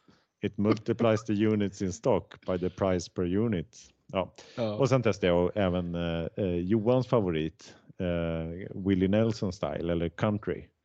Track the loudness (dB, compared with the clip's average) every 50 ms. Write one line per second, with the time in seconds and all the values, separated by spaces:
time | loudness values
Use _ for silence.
0 | _ _ -20 _ _ _ _ _ -8 -8 -4 0 2 2 2 0 0 -4 -2 2
1 | 4 4 4 2 0 -2 0 2 2 2 4 2 0 -2 -2 -4 -4 -4 -4 -2
2 | 0 0 0 0 0 -6 -16 -14 -6 -4 -4 -2 -2 -4 -4 -2 0 0 0 0
3 | -2 -6 -6 -4 -2 0 0 0 0 0 -2 -2 -4 -8 -14 -20 -20 -20 _ _
4 | _ _ -4 -4 -4 -4 -8 -18 -20 -16 -8 -6 -6 -4 0 0 2 2 2 4
5 | 2 2 0 2 2 4 4 4 4 2 2 2 0 2 2 0 -2 -2 -4 -2
6 | -2 -2 -2 -2 -4 -6 -4 -4 -2 -2 -2 -2 0 0 0 2 2 2 2 2
7 | 2 2 2 2 2 2 0 0 -2 -2 -6 _ -20 -20 -20 -20 _ -20 -10 _
8 | -4 -2 -2 -2 -2 -2 -2 -4 -4 -6 -8 -10 -12 -10 -10 -4 0 2 2 4
9 | 4 4 4 4 2 2 0 -2 -4 -4 -4 -4 -6 -4 -4 -4 -2 -2 0 0
10 | 0 -2 -2 -2 0 0 0 -2 -4 -6 -6 -6 -8 -16 _ _